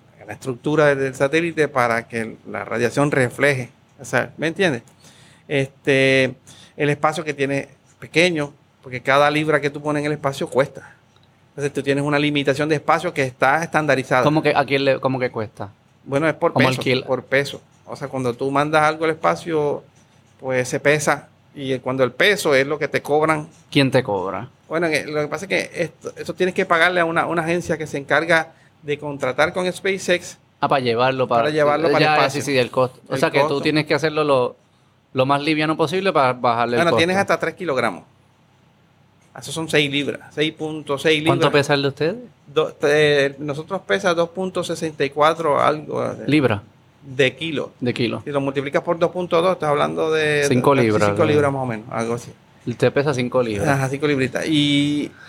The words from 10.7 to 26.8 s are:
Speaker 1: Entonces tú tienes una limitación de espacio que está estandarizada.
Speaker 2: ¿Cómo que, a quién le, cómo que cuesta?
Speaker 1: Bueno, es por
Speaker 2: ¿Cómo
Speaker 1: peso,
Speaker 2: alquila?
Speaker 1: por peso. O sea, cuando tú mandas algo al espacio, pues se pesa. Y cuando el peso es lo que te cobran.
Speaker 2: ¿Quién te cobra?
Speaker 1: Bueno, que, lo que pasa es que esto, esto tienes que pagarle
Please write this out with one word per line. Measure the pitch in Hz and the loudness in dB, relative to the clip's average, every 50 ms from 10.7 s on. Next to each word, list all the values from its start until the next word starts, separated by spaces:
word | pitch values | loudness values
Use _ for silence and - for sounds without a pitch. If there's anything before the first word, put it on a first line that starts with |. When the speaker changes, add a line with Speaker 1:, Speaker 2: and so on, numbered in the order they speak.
| - - - - - _ _ _ _ _ _ _ _ _ _ _ | -4 -12 -20 -20 -20 _ _ _ _ _ _ _ _ _ _ _
Speaker 1:
Entonces | _ 143 143 143 143 | _ -6 -6 -4 -4
tú | 139 131 | -2 -2
tienes | 139 139 143 143 | 0 0 0 0
una | 147 147 143 | 0 2 2
limitación | 147 147 147 143 139 147 135 131 147 156 | 2 2 0 2 2 2 0 0 0 0
de | 156 | -2
espacio | 139 - - 160 - - 175 - | 0 2 2 0 0 0 -2 -2
que | 151 135 | -2 -2
está | 127 123 - 143 131 143 160 165 | -4 -2 0 2 2 2 2 0
estandarizada. | 160 - 156 156 147 131 131 127 - 143 127 123 | 0 -2 0 2 2 2 2 2 2 2 2 4
Speaker 2:
¿Cómo | 147 151 156 | 2 2 2
que, | 147 147 143 | 2 2 2
a | 147 139 | 2 2
quién | 120 139 135 139 | 2 0 0 2
le, | 135 131 127 | 2 0 2
cómo | 135 131 131 127 | 0 -2 -2 -2
que | 127 123 | -4 -4
cuesta? | - 117 107 - - - 107 98 - _ _ _ _ _ _ | -4 -6 -8 -8 -10 -12 -14 -14 -14 _ _ _ _ _ _
Speaker 1:
Bueno, | - 135 139 160 | -4 -2 0 0
es | 156 147 | 0 0
por | - 170 165 - | 0 -2 0 2
Speaker 2:
¿Cómo | 131 131 | 2 2
Speaker 1:
peso, | 131 131 127 | 2 2 0
Speaker 2:
alquila? | - 135 127 127 - | 0 0 0 0 0
Speaker 1:
por | 135 131 123 - | -2 -4 -4 -2
peso. | - 131 139 139 135 - 131 - _ _ _ _ | 0 0 0 0 -2 -6 -14 -16 _ _ _ _
O | - 117 | -16 -12
sea, | - 147 | -12 -10
cuando | 131 131 131 127 123 117 | -8 -6 -4 -2 -4 -2
tú | - 135 139 | -2 -4 -2
mandas | 139 143 147 151 156 156 151 | 0 0 0 2 2 2 2
algo | 151 156 156 160 | 2 0 0 -2
al | 160 | -2
espacio, | 156 160 - 170 170 165 - 175 160 151 147 147 135 - - _ _ _ _ _ _ _ _ _ _ _ | -2 0 0 0 0 -2 -4 -4 -2 -2 -2 -2 -4 -6 -10 _ _ _ _ _ _ _ _ _ _ _
pues | 135 131 131 127 123 | -6 -2 -2 -2 -2
se | - - 135 | -2 -4 0
pesa. | - 143 151 151 151 170 147 139 - - _ _ _ _ _ | 2 2 2 4 2 0 -2 -2 -4 -12 _ _ _ _ _
Y | 147 139 131 131 123 | -10 -6 -4 -4 -4
cuando | - 131 131 131 131 | -4 -4 0 0 0
el | 123 | 0
peso | - - 170 202 202 185 - 165 139 | 2 2 2 2 2 2 2 2 4
es | 131 135 | 4 2
lo | 143 156 147 | 2 -2 -4
que | 156 | -4
te | 139 - 127 | -4 -4 -4
cobran. | - - 143 151 151 156 156 151 151 160 - - _ _ | -2 0 0 2 2 2 0 -2 -4 -10 -16 -20 _ _
Speaker 2:
¿Quién | - 147 135 131 | 2 2 2 4
te | 123 131 117 | 2 0 0
cobra? | 104 101 95 90 95 95 98 123 - - _ _ | 0 -2 -4 -4 -4 -6 -8 -10 -12 -16 _ _
Speaker 1:
Bueno, | - 156 165 175 165 | -8 -4 -4 -2 -2
que, | 156 135 90 | -2 -2 -4
lo | 135 151 151 | -4 -4 -4
que | 147 | -4
pasa | 143 151 - 196 | -4 -6 -8 -6
es | 190 | -4
que | 185 - - - - | -4 -4 -4 -6 -6
esto, | - 170 151 - _ - - - | -6 -6 -6 -8 _ -14 -14 -12
esto | - 147 - 165 | -10 -10 -10 -4
tienes | - 185 185 180 | -2 -2 0 0
que | 202 190 | -2 0
pagarle | 185 175 165 | 0 2 4